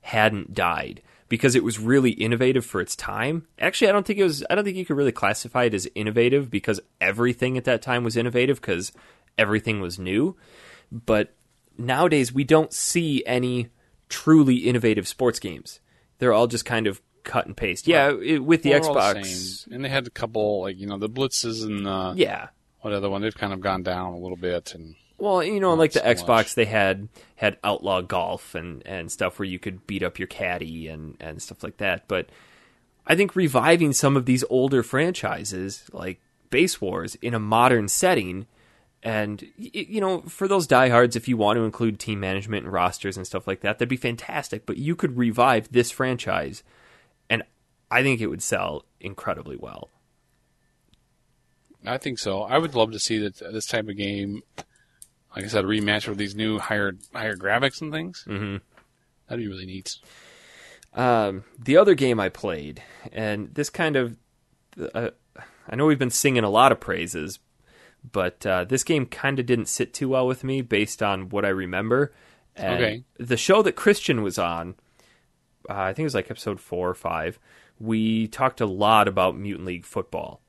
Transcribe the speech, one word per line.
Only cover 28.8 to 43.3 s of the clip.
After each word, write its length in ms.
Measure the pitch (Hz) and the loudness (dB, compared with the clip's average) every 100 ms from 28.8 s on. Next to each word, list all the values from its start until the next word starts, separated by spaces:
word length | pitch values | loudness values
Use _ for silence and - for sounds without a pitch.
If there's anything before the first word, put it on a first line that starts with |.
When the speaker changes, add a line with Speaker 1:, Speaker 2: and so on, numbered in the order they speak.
| - | -12
Speaker 1:
and 260 | 92 82 | -10 -10
stuff 260 | - 90 - | -4 -4 -4
where 80 | 95 | -8
you 100 | 90 | -6
could 280 | 104 92 - | -10 -12 -10
beat 160 | 95 | -6
up 160 | 92 - | -6 -6
your 100 | 92 | -12
caddy 600 | - 92 87 80 82 78 | -6 -6 -4 -8 -10 -12
and, 280 | 78 78 - | -12 -14 -14
and 220 | 80 80 | -14 -14
stuff 200 | - - | -16 -14
like 140 | - - | -14 -6
that. 300 | 101 90 - | -4 -4 -2
But 220 | 92 82 - _ _ _ _ _ _ - | -4 -4 -16 _ _ _ _ _ _ 0
I 80 | |
think 220 | 160 202 185 | 2 2 2
reviving 560 | 170 131 135 170 156 | 2 4 4 4 4
some 240 | 135 139 139 | 2 2 2
of 80 | |
these 200 | 123 127 131 | 2 0 2
older 340 | 127 135 135 | 2 2 2
franchises, 1040 | 113 131 165 180 104 92 101 92 98 - - | 0 -2 -2 -2 -6 -6 -8 -8 -8 -10 -16
like 280 | - 85 90 _ _ _ | -10 -10 -12 _ _ _
Base 320 | 131 180 - | 2 2 0
Wars, 360 | 95 92 87 - | -4 -4 -6 -8
in 180 | 123 | -4
a 40 | 117 | -4
modern 480 | 104 113 127 120 101 | 2 4 6 4 2
setting, 580 | - 185 147 92 92 107 _ _ _ _ _ | 2 2 2 -2 -10 -12 _ _ _ _ _
and, 400 | 117 110 104 104 - - | -4 -4 -4 -8 -12 -18
y-, 120 | 226 | -10
y-, 120 | 214 175 | -10 -6
you 120 | 214 | -2
know, 220 | 190 180 | -2 -2
for 260 | 165 - 190 | -6 -6 0
those 180 | 196 156 | 0 4
diehards, 480 | 127 131 120 123 | 4 6 6 4
if 140 | 117 123 | 2 -4
you 80 | 117 | 0
want 200 | 104 117 | 2 2
to 60 | |
include 340 | 110 - 117 107 | 0 0 -2 -2
team 180 | - 101 | -6 -4
management 440 | 95 95 101 104 | -4 -4 -4 -6
and 80 | 87 | -2
rosters 440 | 92 90 - 98 95 | 0 0 -2 -8 -8
and 100 | |
stuff 200 | 92 | -8